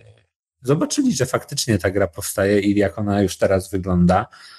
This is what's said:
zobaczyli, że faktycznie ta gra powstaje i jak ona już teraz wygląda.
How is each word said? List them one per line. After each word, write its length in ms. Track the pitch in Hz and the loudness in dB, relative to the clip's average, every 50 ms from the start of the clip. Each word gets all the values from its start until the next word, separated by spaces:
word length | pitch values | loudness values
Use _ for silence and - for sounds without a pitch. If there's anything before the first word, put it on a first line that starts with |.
| - - - _ _ _ _ _ _ _ _ _ | -10 -16 -20 _ _ _ _ _ _ _ _ _
zobaczyli, 520 | 123 120 143 165 285 - - - 269 254 185 | -2 -2 0 0 0 -2 -2 0 0 0 0
że 100 | 131 123 | 0 -2
faktycznie 520 | - - 113 - - 143 139 - 123 107 92 | -2 -2 -4 -6 -6 -8 -6 -2 -2 -2 0
ta 140 | - 101 | 0 -2
gra 160 | 92 101 98 90 | 0 0 -2 -2
powstaje 520 | - - 98 - - - 98 101 104 101 | -4 -8 -10 -6 -4 -2 0 2 2 2
i 160 | 98 101 101 101 | 2 2 2 2
jak 200 | 101 98 - - | 2 0 -2 -4
ona 220 | 104 104 101 101 | -4 -2 0 0
już 160 | 98 90 - - | 0 0 0 0
teraz 340 | 110 101 98 95 92 - | 0 2 2 0 -2 -4
wygląda. 560 | - 95 90 95 90 87 87 87 90 95 117 - - - - - - | -6 -6 -4 0 2 4 4 4 4 2 0 -4 -10 -20 -20 -20 -20